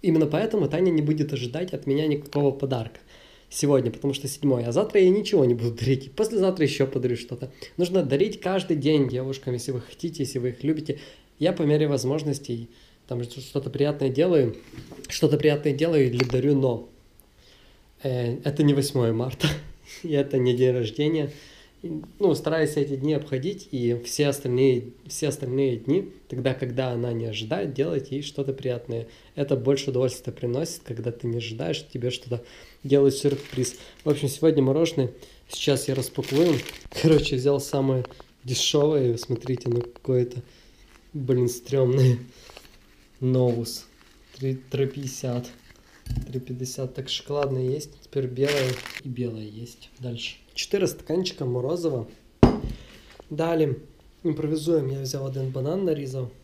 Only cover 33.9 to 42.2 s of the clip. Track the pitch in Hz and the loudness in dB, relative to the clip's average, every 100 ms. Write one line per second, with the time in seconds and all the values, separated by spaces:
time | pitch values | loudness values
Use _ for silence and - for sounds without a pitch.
33.9 | - - 147 139 - 160 147 131 139 165 | -8 -2 0 0 2 4 4 4 4 2
34.9 | - 127 - - - _ - - 131 - | 0 -2 -4 -20 -20 _ -6 0 0 0
35.9 | 131 - - - 135 175 139 - - - | -4 -4 -6 -2 2 4 2 -2 -14 -12
36.9 | - 160 156 - 131 131 139 139 143 135 | 2 6 6 6 0 2 2 0 0 2
37.9 | 131 123 - - _ 123 127 - 151 147 | 0 -2 -10 -20 _ -6 -2 2 4 4
38.9 | 151 127 117 - 117 - 127 - 120 120 | 4 2 0 -2 -4 -2 -4 0 -2 -2
39.9 | - - 127 123 123 - - - - - | -10 0 2 2 -4 -12 -20 -20 -20 -20
40.9 | - - 151 127 127 123 - - 135 127 | -20 -12 -8 0 2 2 -2 -2 2 4
41.9 | 135 127 117 | 6 6 4